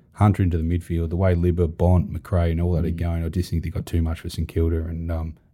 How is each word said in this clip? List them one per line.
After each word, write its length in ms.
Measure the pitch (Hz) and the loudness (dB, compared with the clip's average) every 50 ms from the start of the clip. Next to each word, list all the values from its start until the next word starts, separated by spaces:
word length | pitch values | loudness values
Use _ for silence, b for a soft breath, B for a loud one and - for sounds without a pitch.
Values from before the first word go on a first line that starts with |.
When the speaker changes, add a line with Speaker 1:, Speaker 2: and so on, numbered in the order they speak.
| _ _ | _ _
Speaker 1:
Hunter 300 | _ - 101 107 90 - | _ 2 4 4 4 4
into 160 | 98 87 87 82 | 2 0 0 0
the 60 | 80 | 0
midfield. 460 | 82 87 85 - - 85 82 82 80 | 0 -2 -2 -2 -2 -2 -2 -2 -2
The 60 | 87 | 0
way 180 | 85 95 92 90 | 2 2 2 4
Libba, 380 | 85 87 90 85 90 87 76 80 | 4 2 2 2 2 0 -2 0
Bont, 360 | - 85 90 90 87 - - | 2 4 6 6 4 4 0
McRae 380 | - 87 - - 101 85 85 85 | -6 -10 -6 -2 0 0 2 2
and 100 | 82 80 | 0 0
all 120 | 87 87 | 0 0
that 120 | 90 78 - | 0 0 0
are 60 | 87 | -2
Speaker 2:
Mm. 60 | 85 | -2
Speaker 1:
going, 280 | 85 85 85 85 85 82 | -2 -2 -2 -2 -2 -4
I 40 | 82 | -2
just 220 | - 92 87 - | -2 -4 -4 -2
think 120 | - 80 | -2 -4
they've 100 | 78 85 | -4 -4
got 140 | - - - | -6 -8 -8
too 160 | - - 85 | -2 -2 0
much 180 | 80 80 80 - | 0 0 -4 -6
for 80 | - 85 | -8 -10
St 200 | - - 82 - | -6 -6 -6 -4
Kilda. 360 | - 82 82 82 85 82 80 | -2 0 0 0 0 -2 -4
And, 240 | 82 82 82 82 82 | -4 -6 -6 -6 -6
um, 240 | 82 80 80 80 78 _ _ _ | -4 -6 -6 -8 -10 _ _ _